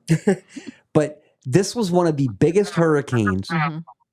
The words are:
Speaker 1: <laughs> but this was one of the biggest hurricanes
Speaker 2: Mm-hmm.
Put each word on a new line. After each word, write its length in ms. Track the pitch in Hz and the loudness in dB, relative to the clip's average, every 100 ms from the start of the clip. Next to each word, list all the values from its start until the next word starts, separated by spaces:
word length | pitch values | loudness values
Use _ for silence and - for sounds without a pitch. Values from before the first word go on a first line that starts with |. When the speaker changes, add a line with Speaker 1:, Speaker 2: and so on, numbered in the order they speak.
| - 160 - 190 - | -2 0 0 -2 -4
Speaker 1:
<laughs> 460 | - - - _ | -18 -18 -20 _
but 280 | 151 147 - _ _ - | 0 0 -4 _ _ -2
this 300 | 123 196 240 | 0 0 -2
was 160 | 202 | 0
one 160 | 175 175 | 2 2
of 80 | 147 | 0
the 140 | 139 98 | -2 2
biggest 360 | 151 175 202 - | 2 2 0 0
hurricanes 720 | 165 147 - 120 104 95 - | 2 2 0 0 0 -2 -2
Speaker 2:
Mm-hmm. 300 | 170 160 156 165 - _ | -4 -4 -6 -12 -20 _